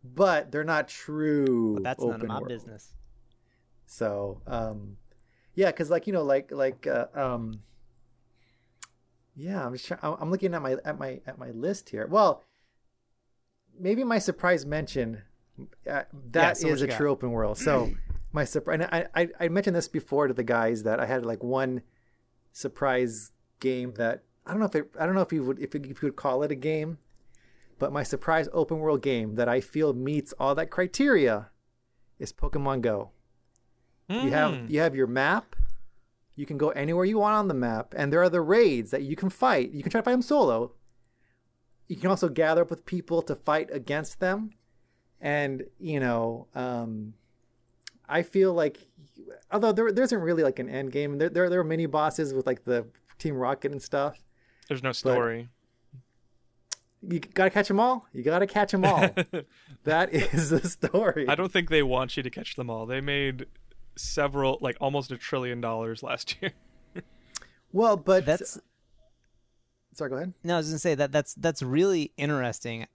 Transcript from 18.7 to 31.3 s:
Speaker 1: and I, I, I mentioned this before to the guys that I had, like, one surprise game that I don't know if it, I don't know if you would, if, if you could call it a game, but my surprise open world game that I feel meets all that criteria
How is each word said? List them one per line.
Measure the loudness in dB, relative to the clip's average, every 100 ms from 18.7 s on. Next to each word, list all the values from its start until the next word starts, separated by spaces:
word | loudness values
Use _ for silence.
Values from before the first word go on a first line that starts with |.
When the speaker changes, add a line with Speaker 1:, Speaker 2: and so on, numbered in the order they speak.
Speaker 1:
and | -2
I, | 0 -2 -2
I, | 0 -2 0
I | 0
mentioned | 0 2 0
this | 0
before | -6 -2 0 2
to |
the | 0
guys | 0 2 2 0
that | 0 0
I | 0
had, | -2 -2
like, | -4
one | -2 0 0 -4 -8 _ _ _ _ _ _
surprise | -10 -10 -2 0 2 0 -4 -14 _ _ _
game | -4 -2 -6
that | -2 -2 -2 _ _ -6
I |
don't | -2
know | 0
if |
it, | 0 -4 -4
I | 0
don't |
know | 2
if | 2
you | 0
would, | -2 -2
if, | -4
if | -6 -8
you |
could | -4 -4 -2
call | -2 0
it | 0
a | -2
game, | -2 -2 -4 -10 _ _ -20 -20 _ _ -20 -4
but | -2
my | -2
surprise | -2 -2 2 2 2
open | 0 0 0
world | 0 2
game | 2 0 -2 0
that | 2
I | 2
feel | 0 0 0
meets | 0 -2 -2 -4 -2
all | 0
that | 0 -2
criteria | -2 -2 2 4 6 6